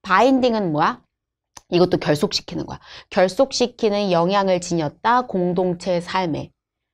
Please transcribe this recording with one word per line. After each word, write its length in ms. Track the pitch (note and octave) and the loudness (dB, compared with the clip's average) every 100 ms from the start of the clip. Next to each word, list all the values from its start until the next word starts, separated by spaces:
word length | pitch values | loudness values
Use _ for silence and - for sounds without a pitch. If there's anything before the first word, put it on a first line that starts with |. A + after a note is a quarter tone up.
바인딩은 680 | F#3+ F#3 B3+ C4 B3 A3+ F#3 | 0 4 4 4 2 0 -2
뭐야? 320 | D3+ F3+ A#3+ _ _ _ _ _ - - | 0 -2 -4 _ _ _ _ _ -20 -2
이것도 280 | E3+ F3+ D#3 | 2 2 2
결속시키는 680 | E3 D3 G#3 - - E3 - | 0 0 0 -4 -8 -10 -10
거야. 120 | - - - - | -12 -16 -20 -6
결속시키는 1000 | G#3 F#3 F#3+ C4+ - A#3+ - A3 G#3 G3+ | 0 0 2 -2 0 -4 -2 -2 0 0
영향을 480 | E3+ F3 G3+ G3 F3+ | 2 2 2 2 0
지녔다. 680 | F3+ E3+ D3 - A3 B3 B3 | -2 -2 -4 -4 0 0 0
공동체 720 | F#3 F3+ F3+ F#3 F3 G3 F3 | -2 -2 0 -2 -2 -2 -4
삶에. 520 | F3 F#3+ F3 C#3 - _ _ _ _ | -2 -4 -2 -4 -8 _ _ _ _